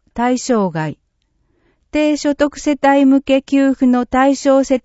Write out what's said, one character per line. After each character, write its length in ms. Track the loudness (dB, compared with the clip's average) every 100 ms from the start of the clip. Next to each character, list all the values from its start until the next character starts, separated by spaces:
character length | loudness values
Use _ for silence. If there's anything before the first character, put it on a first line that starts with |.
| _
対 260 | -6 -4 -2
象 320 | -2 -2 -2
外。 280 | -4 -8 -10 _ _ _ _ _ _ _ _ _
低 240 | -2 -2 0
所 180 | -2
得 240 | -2 -2 -2
世 200 | -4 0
帯 220 | 2 2
向 160 | 4 2
け 220 | 2 -2
給 300 | 0 0 0
付 140 | 0 0
の 200 | 0 -2
対 280 | 0 0
象 300 | 0 2 0
世 180 | 0 -2